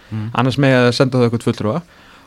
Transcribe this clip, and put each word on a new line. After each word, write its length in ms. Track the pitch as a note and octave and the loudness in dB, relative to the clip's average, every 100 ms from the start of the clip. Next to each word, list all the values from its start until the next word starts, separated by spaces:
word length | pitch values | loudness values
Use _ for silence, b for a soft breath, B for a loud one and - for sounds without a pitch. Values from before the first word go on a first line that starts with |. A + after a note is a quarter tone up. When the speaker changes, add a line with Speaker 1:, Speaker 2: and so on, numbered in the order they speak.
| b | b
Speaker 1:
Mhm. 200 | A2 G#2+ | -8 -6
Speaker 2:
annars 240 | A#2 B2+ B2+ | -2 -2 2
mega 300 | C3+ B2+ B2 | 2 4 2
að 60 | |
senda 240 | A#2+ C3+ C3 | 2 0 2
þau 100 | A#2 | 0
eitthvað 140 | A2+ - | 0 -4
fulltrúa 360 | A2 G#2 C#3 - b b b | -2 -2 -4 -6 b b b